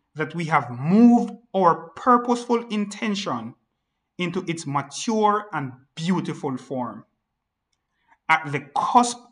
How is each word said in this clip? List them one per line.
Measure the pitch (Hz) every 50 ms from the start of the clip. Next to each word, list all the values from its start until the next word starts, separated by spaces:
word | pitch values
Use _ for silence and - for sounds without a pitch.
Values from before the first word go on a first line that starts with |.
| _ _ -
that | 147 156 147 160
we | 170 170
have | 156 160 143 123 120
moved | 120 123 139 165 190 220 240 240 233 220 196 - - - _ _ -
our | 190 180 165 160 160 - -
purposeful | - - - 254 240 240 240 240 240 240 - - 240 233 233 233
intention | 208 214 202 202 - - 233 214 202 196 - 175 127 120 113 120 - _ _ _ _ _ _ _ _ _ _ _ _ -
into | 180 175 175 185 -
its | 170 165 165 -
mature | 143 139 139 143 - - - - 233 220 220 208 208 208 208 208 -
and | 160 151 139 123 - - _ _ _
beautiful | 160 165 180 185 165 - 160 147 - - 139 131
form. | 123 - - 139 127 120 113 104 143 - _ _ _ _ _ _ _ _ _ _ _ _ _ _ _ _ _ _ _ _ _ _ _ _ -
At | 160 160 - 143
the | 143 139 143 - -
cusp | - - - - 247 240 - - - - _